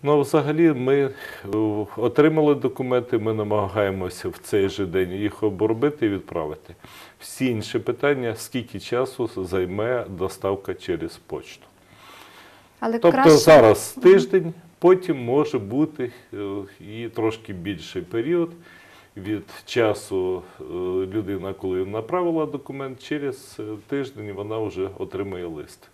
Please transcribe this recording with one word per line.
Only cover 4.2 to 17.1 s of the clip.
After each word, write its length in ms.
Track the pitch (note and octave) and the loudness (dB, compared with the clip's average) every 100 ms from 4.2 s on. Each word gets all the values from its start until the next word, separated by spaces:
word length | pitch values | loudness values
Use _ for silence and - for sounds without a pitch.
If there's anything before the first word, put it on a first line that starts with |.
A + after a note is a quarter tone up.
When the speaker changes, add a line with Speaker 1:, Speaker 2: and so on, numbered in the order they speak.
| F#2+ | -10
Speaker 1:
в 80 | F2 | -10
цей 260 | - G#2 G2 | -4 0 0
же 160 | F2+ G2 | -2 -4
день 260 | F2+ F#2 | -2 -2
їх 320 | F#2 G#2 - | -2 -6 -2
обробити 600 | G#2+ G2 G#2+ A2+ C#3+ D3 A2+ | -4 0 -2 2 -2 0 -2
і 40 | |
відправити. 680 | G2 - E2+ D#2 D2+ - E2+ - - - - | -2 -6 -6 -6 -8 -16 -20 -20 -20 -20 -20
Всі 280 | - - C3 | -20 -4 -2
інші 320 | A2+ G#2+ A#2+ | -2 -2 -6
питання, 560 | - B2 C#3+ C#3 A#2+ A2 | -4 -2 0 0 -2 -6
скільки 420 | - B2+ A#2 G2+ | -8 -8 -8 -12
часу 500 | - B2 B2+ - A#2 - | -6 -4 -4 -4 -6 -4
займе 680 | F#2 F#2+ F2+ G2 A2 B2 G#2 | -4 -2 -2 -4 -4 -4 -6
доставка 640 | F#2 F#2 - G2 G2 - | -6 -6 -4 -4 -4 -6
через 440 | F#2 - E2+ E2+ - _ | -12 -6 -6 -6 -12 _
почту. 380 | D2 - - - _ _ - - - - - - - _ _ | -12 -12 -20 -20 _ _ -20 -20 -20 -20 -20 -20 -20 _ _
Speaker 2:
Але 140 | A3+ A#3 | -4 2
Speaker 1:
Тобто 120 | F3 | 4
Speaker 2:
краще 260 | E3+ C4 D3+ | 6 8 8
Speaker 1:
зараз 560 | - - A2+ G2+ - - | 10 10 12 6 2 4
Speaker 2:
Мгм. 60 | F3+ | 8
Speaker 1:
тиждень, 420 | F#3+ - F#3+ E3 D#3+ - _ | 8 8 2 0 -8 -18 _
потім 380 | E3+ F#3 F3+ D3 | 4 4 4 -4
може 360 | A#2+ C3+ D3+ C3+ | 0 2 2 -2
бути, 520 | G2+ B2 D#3 - B2 - - | -4 -2 -2 -2 -8 -8 -16
е, 40 | G2+ G2+ G2+ G2 - | -10 -8 -8 -10 -16
і 300 | - G#2+ A#2 | -16 -12 -10